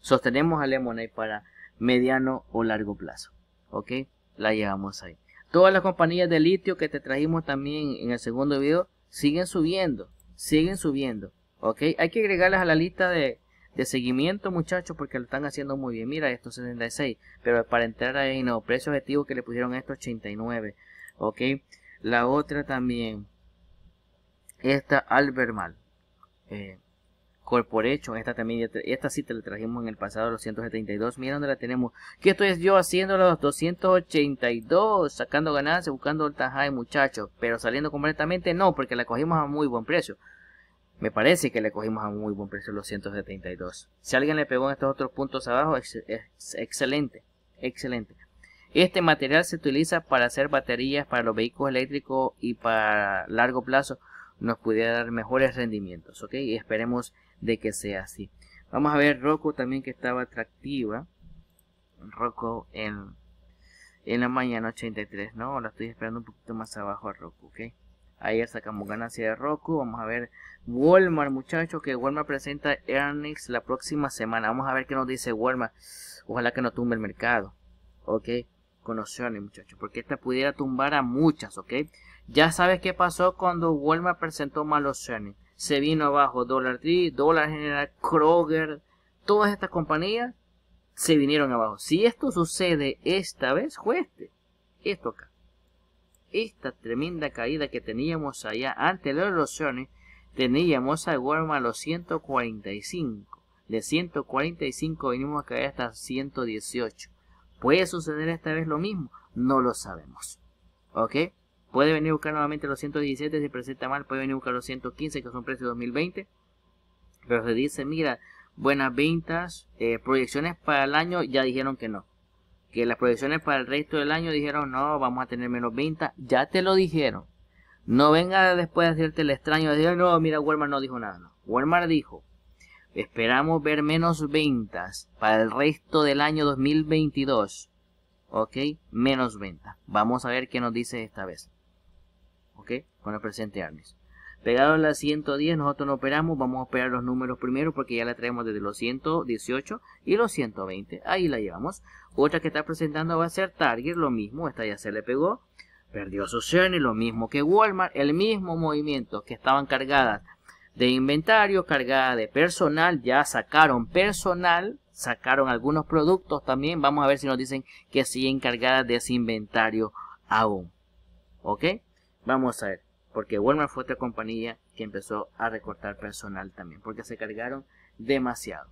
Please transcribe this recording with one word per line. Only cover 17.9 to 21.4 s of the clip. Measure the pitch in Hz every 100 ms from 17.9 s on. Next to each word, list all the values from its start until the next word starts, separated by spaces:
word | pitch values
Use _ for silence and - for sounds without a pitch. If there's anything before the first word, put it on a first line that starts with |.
| 110 123 135
ahí, | 135 135
no. | 127 117
Precio | - 123 127
objetivo | 143 - 139 139
que | 131
le |
pusieron | 120 117 123 127
esto, | 127
ochenta | 135 - 113 107
y |
nueve. | 104 113 117 107 - - - - _
¿Ok? | 107 -